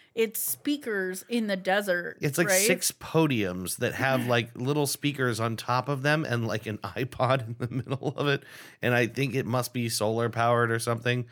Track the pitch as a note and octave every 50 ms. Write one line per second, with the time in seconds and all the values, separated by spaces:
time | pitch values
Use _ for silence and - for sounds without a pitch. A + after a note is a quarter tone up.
0 | - _ - - A3+ G#3+ G#3+ - - - - - - C#4+ D4 C#4+ D4 B3 G#3+ G3
1 | F#3 F#3 F#3 F#3+ - - A#3+ A#3+ A3+ G#3 G3 F#3+ F#3 F#3+ F#3 G#3 G#3 G3 F3 F3
2 | E3+ E3 - - - D3+ C3+ - F3 - F#3 F#3 G3 A3+ - F3+ - - - -
3 | - - - D#3+ D#3+ D3+ C3 A2+ G2+ F#2 F2+ F#2 F#2 E2+ - - B2 A2+ - -
4 | B2+ C3+ C3+ B2+ A#2+ A#2+ A#2+ A#2+ A#2 A#2 - - B2 C3 D3 D3+ D3 C#3 - -
5 | - D3 C#3+ C#3 C3 B2 A2+ G2+ A2+ A#2 A2+ G#2 - - B2 B2+ B2+ - C#3+ C3+
6 | C3 D3 D3+ D#3+ D#3 - A#2+ A#2+ A2+ A2+ G2 A2 - A2+ G#2 - - G2 - G#2
7 | C3 C3+ - - B2+ A#2+ C3 C3+ A#2 A2 A#2+ - B2 A#2 A2+ C3 C3+ - C3+ C3
8 | B2 D3 C#3 - C#3 C#3+ C#3 - - - - - - - - - - B2 B2 A#2+
9 | B2 A2+ A#2 B2 C#3 C3+ G#2 C3+ A#2 G2+ A#2 B2+ A#2+ - - B2+ A#2+ A#2 A#2 -
10 | G#2+ G#2+ A2 A2+ A#2 A#2 A2+ A#2 A#2 A#2+ A#2+ A#2+ A#2+ A2+ A2+ A2+ A2+ A#2 A#2 A2+
11 | A#2 B2 B2 B2 A#2+ -